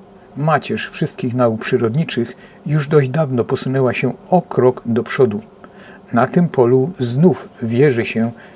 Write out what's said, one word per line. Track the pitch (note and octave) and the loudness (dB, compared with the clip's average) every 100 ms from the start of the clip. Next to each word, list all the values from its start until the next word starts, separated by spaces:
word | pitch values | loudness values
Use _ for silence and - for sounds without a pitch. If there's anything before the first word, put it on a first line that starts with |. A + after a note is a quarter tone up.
| - - - - | -20 -20 -20 -6
macierz | D3+ D3+ - - - | 0 0 -2 -8 -8
wszystkich | - D3+ - B2+ | -6 -8 -6 -6
nauk | B2 A#2+ A2 | 0 0 -2
przyrodniczych, | - B2+ A#2 B2+ D#3 - A#2 - - - - | -4 -2 0 -2 -4 -4 -6 -8 -20 -16 -4
już | D3+ C#3+ | -4 2
dość | D#3 C3 | 0 2
dawno | D3 D3+ C3 | -2 -2 -2
posunęła | C#3+ C3 C3+ C3 B2+ | -2 -2 -2 0 0
się | A2 B2+ - - | 0 -4 -4 0
o | F3+ | 0
krok | - - B2+ B2+ - | 0 2 2 2 -2
do | A2+ | -2
przodu. | A2 - B2+ G#2 - - - - - - - | -2 2 2 2 -10 -20 -20 -20 -20 -20 -4
Na | B2 B2+ | 0 2
tym | F#3 F3 | 2 2
polu | - A#2 C3 C3 - | 2 4 4 2 -2
znów | B2 B2+ F3 C3 - - | -4 4 4 2 -6 -10
wierzy | A#2 A#2 D3 A#2+ G#2+ | -4 2 4 2 -2
się | A#2 A2+ - - | -2 -4 -4 -20